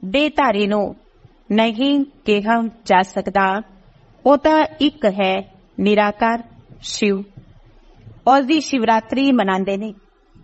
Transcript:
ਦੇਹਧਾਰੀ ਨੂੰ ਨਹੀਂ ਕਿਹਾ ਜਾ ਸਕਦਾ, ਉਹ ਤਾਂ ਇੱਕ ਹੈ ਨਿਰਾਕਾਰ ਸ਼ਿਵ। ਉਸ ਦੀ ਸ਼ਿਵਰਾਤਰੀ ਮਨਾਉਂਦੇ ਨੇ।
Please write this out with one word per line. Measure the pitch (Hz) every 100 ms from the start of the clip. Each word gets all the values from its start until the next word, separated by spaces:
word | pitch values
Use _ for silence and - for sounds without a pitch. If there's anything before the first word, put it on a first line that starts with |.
ਦੇਹਧਾਰੀ | 185 254 302 - 269 202 202
ਨੂੰ | 208 196 - _ _ - _ -
ਨਹੀਂ | 208 226 214 277 285 277 -
ਕਿਹਾ | - 208 208 233 226 -
ਜਾ | - 185
ਸਕਦਾ, | 190 - 190 196 190 196 - - - _ _ _ 247
ਉਹ | 285
ਤਾਂ | 311 311 311 -
ਇੱਕ | 285 - 214
ਹੈ | 190 190 190 196 - _ -
ਨਿਰਾਕਾਰ | 190 208 208 208 226 233 - - - -
ਸ਼ਿਵ। | - - 208 196 202 - - - - _ _ - - - -
ਉਸ | 277
ਦੀ | 254 311
ਸ਼ਿਵਰਾਤਰੀ | 277 269 220 220 214 254 277
ਮਨਾਉਂਦੇ | 254 196 190 190 196
ਨੇ। | 220 202 _ _ _ -